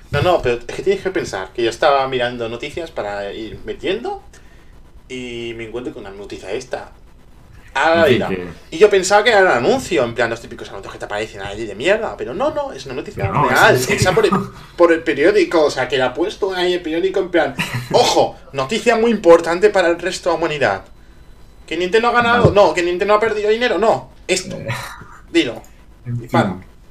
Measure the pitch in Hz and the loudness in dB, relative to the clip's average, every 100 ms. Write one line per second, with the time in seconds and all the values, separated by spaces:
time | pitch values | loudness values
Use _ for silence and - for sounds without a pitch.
0 | - 143 170 165 127 120 - - - 196 | -6 -2 2 2 0 -2 -4 -6 -2 -2
1 | 190 180 123 98 95 - 117 - 156 139 | -2 -6 -6 -8 -8 -4 -4 0 2 2
2 | 135 131 120 123 113 117 147 160 165 - | 0 -2 -4 -4 -8 -8 -10 -10 -10 -8
3 | 104 101 101 98 110 - 113 101 147 208 | -8 -8 -8 -10 -12 -12 -12 -8 -6 -6
4 | 294 403 - - - - - - - - | -6 -10 -14 -20 -20 -20 -20 -20 -20 -20
5 | - 127 123 117 117 113 113 117 127 127 | -16 -12 -10 -10 -10 -10 -10 -10 -10 -12
6 | 104 98 101 208 190 202 - - - - | -14 -16 -14 -14 -10 -10 -8 -12 -12 -20
7 | - - - - - - - 135 151 165 | -20 -20 -20 -20 -20 -20 -8 0 2 4
8 | 160 110 92 92 87 82 - 160 202 196 | 4 2 0 -6 -8 -14 -10 4 6 6
9 | 180 208 214 208 185 127 135 262 254 165 | 4 2 4 4 4 4 2 0 0 -2
10 | 120 117 113 113 120 117 - 101 98 - | -2 0 -2 -2 -10 -16 -14 -14 -14 -12
11 | - 104 107 104 98 101 113 98 151 220 | -8 -6 -6 -8 -10 -8 -10 -4 0 0
12 | 196 101 110 160 285 302 277 131 135 127 | -2 -8 -8 -4 -4 -4 -6 -10 -12 -12
13 | - - 98 135 147 139 208 - - - | -10 -6 -2 0 2 4 6 4 2 0
14 | - 180 202 190 - - - - 170 165 | 2 2 2 2 -4 -12 -8 2 4 4
15 | 165 139 160 208 170 170 147 139 127 139 | 0 2 4 4 4 4 2 0 -2 0
16 | 127 131 180 - 196 185 180 180 160 165 | 0 -2 -4 -2 -4 -2 -2 -2 -4 -2
17 | 190 196 180 175 139 - - 123 - 190 | -2 -2 0 0 0 -2 -8 -8 0 4
18 | 240 160 120 - - 135 135 220 233 220 | 4 4 0 -2 -12 -6 -4 -2 0 2
19 | 233 214 170 170 165 175 202 196 170 165 | 2 4 8 8 6 2 2 4 2 0
20 | 180 180 180 165 165 151 117 98 - - | -4 -4 -2 -2 -2 0 0 0 -6 -20
21 | - - - - - - - 165 180 220 | -20 -20 -20 -20 -20 -20 -10 -6 0 2
22 | 240 240 233 240 156 190 185 165 175 180 | 2 2 2 4 4 6 4 4 0 0
23 | 196 208 226 214 208 226 247 185 220 131 | 2 2 2 0 0 0 0 0 2 0
24 | - - - 180 - - 107 123 - - | -2 -10 -4 -4 -4 -10 -10 -10 -10 -16
25 | - - - 170 139 - - - - - | -20 -20 -4 0 0 -4 -14 -20 -20 -18
26 | 123 120 117 131 107 92 - - - | -10 -8 -2 0 0 -4 -14 -20 -20